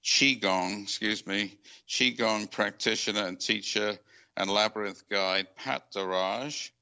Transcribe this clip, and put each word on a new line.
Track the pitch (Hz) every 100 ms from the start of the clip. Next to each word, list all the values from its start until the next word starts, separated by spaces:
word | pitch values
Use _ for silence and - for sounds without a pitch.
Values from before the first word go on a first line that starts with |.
Qigong, | - - 139 127 101 95 92 101
excuse | 101 - 107 107 -
me, | 98 104 101 - - _
Qigong | - 127 117 113 107 104
practitioner | - 104 - - 110 - 104 98
and | 92
teacher | - 107 98 107 104 104 _ - _ -
and | 95
labyrinth | 101 107 107 104 95 -
guide, | 101 95 95 95 -
Pat | 131 135 _
Daraj. | 101 95 92 92 104 139 143 - _